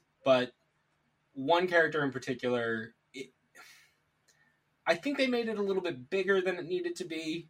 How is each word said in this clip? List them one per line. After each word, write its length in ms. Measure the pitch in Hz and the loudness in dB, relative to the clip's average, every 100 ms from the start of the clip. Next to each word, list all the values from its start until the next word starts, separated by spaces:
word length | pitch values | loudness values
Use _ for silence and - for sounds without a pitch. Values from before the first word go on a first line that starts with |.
| _ _ | _ _
but 280 | 135 127 123 _ _ _ _ _ _ _ _ | 4 4 2 _ _ _ _ _ _ _ _
one 340 | 139 135 175 180 | -6 2 4 6
character 360 | 170 156 156 | 4 4 2
in 80 | 139 | -2
particular, 800 | 127 - 123 123 123 117 113 110 _ _ 135 | -2 -6 -2 0 0 0 -4 -6 _ _ -16
it, 160 | 131 _ _ - - - _ _ _ _ _ _ _ _ _ _ - | -16 _ _ -20 -20 -20 _ _ _ _ _ _ _ _ _ _ -2
I 100 | 170 | 0
think 220 | 285 277 | 0 0
they 100 | 254 | 0
made 200 | 240 220 | 0 -2
it 100 | 208 | -2
a 60 | |
little 180 | 196 190 | 0 0
bit 280 | 175 131 127 | -2 -6 -6
bigger 300 | 190 185 190 | -2 2 2
than 160 | 185 175 | 2 -4
it 80 | 151 | -4
needed 300 | 180 175 175 | -4 -6 -8
to 80 | 175 | -8
be, 420 | 160 160 165 | -8 -6 -8